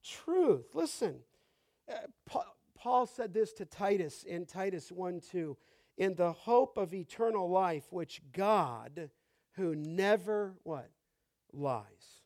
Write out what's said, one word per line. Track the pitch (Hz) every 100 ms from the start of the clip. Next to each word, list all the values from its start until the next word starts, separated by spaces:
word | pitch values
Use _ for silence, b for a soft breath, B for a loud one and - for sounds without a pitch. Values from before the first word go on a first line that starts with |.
"Truth." | - - - 370 320 143 -
Listen, | 294 330 - 214 127 _ _ _ _ _ _ -
uh, | - - _ -
Pa-, | - - _ _
Paul | - 240 247 247
said | - 226
this | 196 214
to | -
Titus | 190 - 202 196 156 -
in | - 175
Titus | 175 180 196 180 -
one | 180 185 180
two, | - 180 160 135 b b b -
"In | 190 180
the | 175
hope | 165 226 240 262 -
of | 185
eternal | 190 165 - 226 214 180
life, | 185 185 156 -
which | 180 160 - 139
God, | 156 196 208 147 117 117 151 147 _ _ _ _
who | - 175
never" | 156 151 170 196 208 185 208 202 190
what? | 170 147 123 _ _ _ _ _ _
"Lies." | 143 143 117 101 _ - -